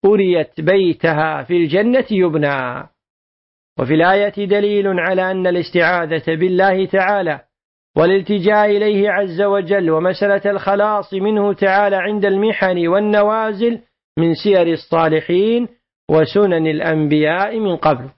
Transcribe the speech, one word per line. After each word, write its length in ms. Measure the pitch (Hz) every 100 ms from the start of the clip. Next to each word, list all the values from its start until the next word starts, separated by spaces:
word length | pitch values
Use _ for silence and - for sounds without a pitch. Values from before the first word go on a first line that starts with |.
| 196
أريت 560 | 208 190 175 151 -
بيتها 800 | 156 196 185 156 170 151 156 151
في 140 | 131 175
الجنة 480 | 165 170 220 254 254
يبنى". 760 | 208 180 156 147 139 127 123 - _ _ _ _ _ _ _ _ -
وفي 140 | 127
الآية 520 | 156 175 196 202 202 202
دليل 540 | 202 208 208 196 180
على 320 | 170 185 185
أن 160 | 190 185
الاستعاذة 880 | 175 160 180 165 180 165 160 156 160
بالله 500 | 180 180 190 190 185
تعالى 540 | 190 190 202 175 143 _ _ _ _ _ -
والالتجاء 680 | 170 196 190 208 180 214 208
إليه 440 | 202 214 202 202
عز 320 | 190 202 170
وجل 500 | 202 202 170 196 170
ومسألة 600 | 160 180 185 202 196 202
الخلاص 600 | 202 196 202 208 214 190
منه 400 | 190 196 214 202
تعالى 420 | 196 196 190 208 196
عند 300 | 185 208 196
المحن 600 | 196 220 208 190 180 170
والنوازل 920 | 190 214 208 208 220 220 202 233 233 _ _ _ -
من 140 | 165
سير 340 | 160 208 190 170
الصالحين 1000 | 160 - 165 160 156 - 175 208 233 240 _ _ _ _
وسنن 580 | 156 156 196 208 170 160
الأنبياء 920 | 151 165 160 151 151 151 175 202 220
من 160 | 208 170
قبل. 340 | 156 139 131